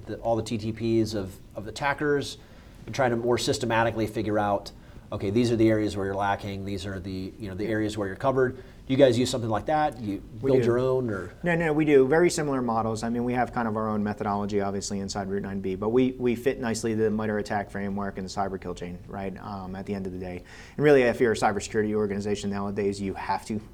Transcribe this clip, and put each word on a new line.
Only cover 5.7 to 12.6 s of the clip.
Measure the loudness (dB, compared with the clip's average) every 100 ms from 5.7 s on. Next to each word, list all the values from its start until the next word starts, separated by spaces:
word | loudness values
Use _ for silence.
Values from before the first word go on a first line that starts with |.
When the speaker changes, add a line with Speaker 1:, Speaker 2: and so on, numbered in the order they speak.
| 4 2 -2
Speaker 1:
where | -2
you're |
lacking, | 0 0 -2 -4 -8
these | -6 -6 -6
are | -8
the, | -6 -6 -8 -10
you | -10
know, | -6
the | -2
areas | 0 -2 -2
where | -4
you're | -2
covered. | 0 2 2 0
Do | -14 -14 -2
you | 4
guys | 6 6
use | 2
something | 0 -2
like | -2 0
that? | 0 0 -2
You | -6 -6 -8 -4
Speaker 2:
We | 2
Speaker 1:
build | 4
Speaker 2:
do. | 4
Speaker 1:
your | 2
own, | 2 0 0
or? | -4 -8 -6
Speaker 2:
No, | -2 0
no, | 2
we | 2
do. | 6 8 8
Very | 6 4
similar | 2 -2 0